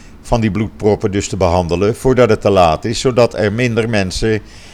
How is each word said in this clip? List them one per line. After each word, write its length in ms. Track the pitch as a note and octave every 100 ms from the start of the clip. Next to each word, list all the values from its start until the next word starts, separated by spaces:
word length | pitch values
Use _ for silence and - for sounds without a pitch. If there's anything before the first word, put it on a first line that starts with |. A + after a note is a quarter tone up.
| - -
van 180 | - A#2+
die 100 | A2
bloedproppen 600 | F#2+ A2 - G#2 G2+ G#2+
dus 180 | G2 -
te 80 | G2
behandelen 600 | F#2 F2 F2 F2 G2+ A#2
voordat 320 | C3 B2+ A#2
het 120 | G#2+
te 100 | G#2+
laat 340 | G2 F2 D#2
is, 160 | A2+ G#2+
zodat 340 | C3+ A#2+ A#2
er 180 | - G#2
minder 360 | G#2+ B2+ A2 A2+
mensen 500 | G#2+ F#2+ - A2 A2 - - -